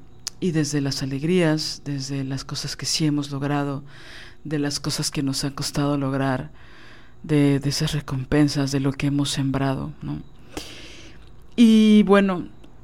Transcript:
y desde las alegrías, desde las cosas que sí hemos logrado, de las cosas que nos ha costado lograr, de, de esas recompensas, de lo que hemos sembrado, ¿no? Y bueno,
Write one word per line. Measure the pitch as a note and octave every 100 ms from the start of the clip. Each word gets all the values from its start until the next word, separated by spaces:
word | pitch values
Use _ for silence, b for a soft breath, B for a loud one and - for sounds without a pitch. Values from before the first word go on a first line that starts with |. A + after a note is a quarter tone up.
| - - - -
y | F#3
desde | D#3 C#3+ D3
las | C#3 -
alegrías, | C3+ C3+ D#3+ F#3 E3 D#3 D3+ -
desde | - C#3+ C3 C#3
las | C3+ C3+
cosas | - C#3+ C#3+ -
que | C#3+
sí | - D#3
hemos | D3 C#3+
logrado, | C#3 C#3+ C#3+ C#3+ C#3 C#3 B B B B B
de | D3+ D3+
las | C#3+ C#3+
cosas | D3+ - D3+
que | D#3
nos | C3+ C3
ha | C#3+
costado | C3+ C#3+ - C#3+ C#3+
lograr, | C3+ C3+ C3+ C3 D#3 b b b b b b b
de, | - D3 C#3+ C#3
de | C#3+
esas | - D#3
recompensas, | D3 - C3+ B2 D3 D3 D3 C#3
de | C#3
lo | C3+
que | C3 C#3+
hemos | C#3+ C#3+
sembrado, | - C3+ C3+ C3+ C3+ D3+ C#3+
¿no? | C#3+ D3+ - - B B B B B B B B B - - -
Y | A#3 A3 G#3+ G#3+
bueno, | F#3 G3+ G3 F3+ - - - -